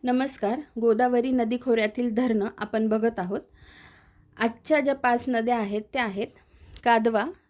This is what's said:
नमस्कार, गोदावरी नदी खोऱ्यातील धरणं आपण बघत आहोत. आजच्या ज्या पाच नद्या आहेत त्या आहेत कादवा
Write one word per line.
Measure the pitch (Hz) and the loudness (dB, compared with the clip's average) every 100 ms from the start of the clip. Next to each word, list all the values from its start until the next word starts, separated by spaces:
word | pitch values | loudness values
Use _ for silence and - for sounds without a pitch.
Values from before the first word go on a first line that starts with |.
नमस्कार, | 254 254 269 - 202 247 294 - | 0 0 0 -2 -2 -4 -6 -2
गोदावरी | 233 214 247 247 247 | 2 4 2 2 2
नदी | 254 226 240 | 0 0 -2
खोऱ्यातील | 262 226 214 214 240 | 0 0 0 -2 -2
धरणं | 220 254 220 202 - | 0 0 0 -2 -6
आपण | 208 226 220 | -6 -2 0
बघत | 214 226 226 | 0 0 -2
आहोत. | 180 196 - _ - - - - _ _ _ - | -6 -6 -10 _ -20 -20 -20 -20 _ _ _ -4
आजच्या | 226 233 - 311 | -2 -2 0 2
ज्या | 277 277 | 2 0
पाच | 247 240 254 | 0 0 0
नद्या | 240 226 240 | -2 0 0
आहेत | 202 208 214 | 0 -4 -6
त्या | 269 | -4
आहेत | 233 196 226 - _ _ - - | -4 -4 -8 -10 _ _ -20 -4
कादवा | 247 226 226 220 247 370 | 2 4 4 2 -2 -8